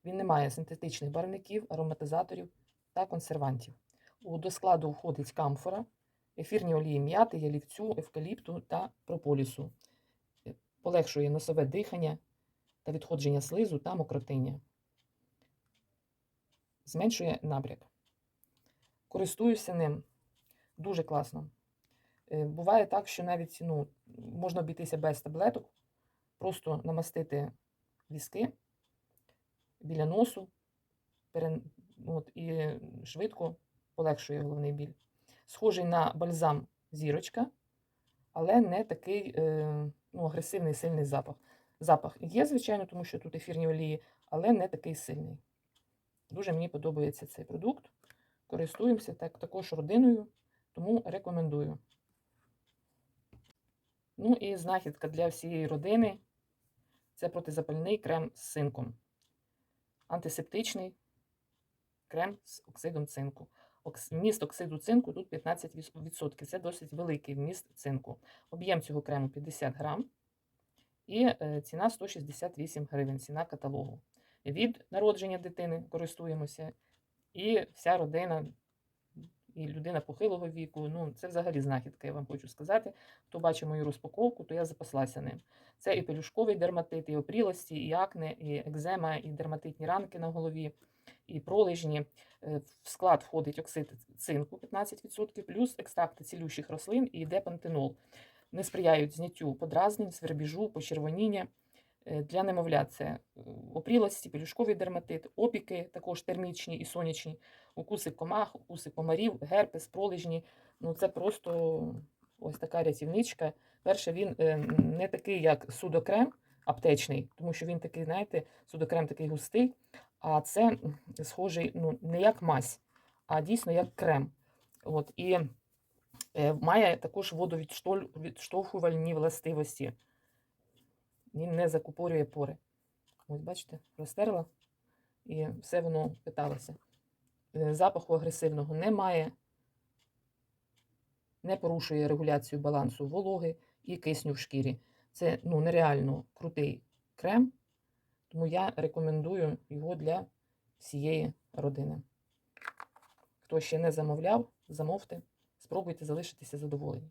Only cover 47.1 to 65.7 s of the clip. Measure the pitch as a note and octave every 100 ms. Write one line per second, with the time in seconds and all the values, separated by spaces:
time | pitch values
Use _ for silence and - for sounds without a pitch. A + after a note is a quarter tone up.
47.1 | D3 D#3 - D3+ E3 G#3 C#4+ _ _ _
48.1 | - _ _ _ E3 D#3+ - A#3 A3+ -
49.1 | E3 E3 - E3 F#3+ - D#3+ D3+ A3 B3+
50.1 | A3+ G#3 _ _ _ _ - F3+ A#3 -
51.1 | G3 F3+ E3+ D#3+ D3 D3 D3+ _ _ _
52.1 | _ _ _ _ _ _ _ _ _ _
53.1 | _ _ - _ _ _ _ _ _ _
54.1 | - G#3 A#3+ G3+ G3 E3+ F#3 D#3+ D3 D3+
55.1 | D#3 E3+ E3 E3 E3 D3+ D3+ F3 A3+ A3
56.1 | F#3+ _ _ _ _ _ _ _ _ _
57.1 | - E3+ F3 E3+ D#3 D#3 D#3 F3 G#3 -
58.1 | D#3+ C#3 - - D3+ C#3+ B2+ A#2+ - _
59.1 | _ _ _ _ _ _ _ _ _ _
60.1 | E3+ E3 - E3 G3 A#3 - F#3 - _
61.1 | _ _ _ _ _ _ _ _ _ _
62.1 | D#3+ F#3 G3+ - - - - E3+ D#3+ D3
63.1 | - C#3 - - _ _ _ D#3+ - -
64.1 | D#3+ G#3+ G#3+ C#3+ - E3+ D3+ - A#3 B3
65.1 | D#3+ F#3 D#3 D#3+ F3 D#3+